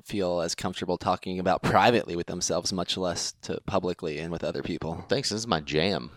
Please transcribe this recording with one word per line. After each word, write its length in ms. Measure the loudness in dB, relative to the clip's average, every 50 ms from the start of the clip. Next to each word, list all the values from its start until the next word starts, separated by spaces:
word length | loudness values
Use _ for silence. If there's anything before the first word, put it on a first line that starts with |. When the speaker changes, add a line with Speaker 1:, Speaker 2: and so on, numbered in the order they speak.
| -12
Speaker 1:
feel 380 | -6 -2 0 0 2 2 0
as 140 | 0 -2 -4
comfortable 420 | -4 -4 -6 -4 -4 -2 -2 -2
talking 400 | 0 2 0 0 0 -2 -6 -4
about 240 | 0 2 2 2 2
privately 540 | 2 4 6 8 8 8 6 6 2 0 -4
with 100 | -4 -4
themselves, 480 | -4 -4 -4 -2 0 0 0 0 -2 -2
much 240 | -2 -2 -2 -2
less 360 | -2 -2 -2 -2 -2 -4 -6 -8 _ -8
to 160 | -6 -6 -6 -4
publicly 500 | -2 0 0 0 0 -4 -4 -4 -4 -4
and 140 | -4 -4 -4
with 120 | -4 -2 -2
other 200 | -2 -2 -4 -4
people. 420 | -4 -4 -4 -4 -6 -6 -8 -2
Speaker 2:
Thanks. 220 | 0 0 0 0 -2
This 120 | -2 -4
is 60 | 0
my 140 | 0 0 0
jam. 480 | 0 0 0 2 2 2 0 -2 -4 -8 -14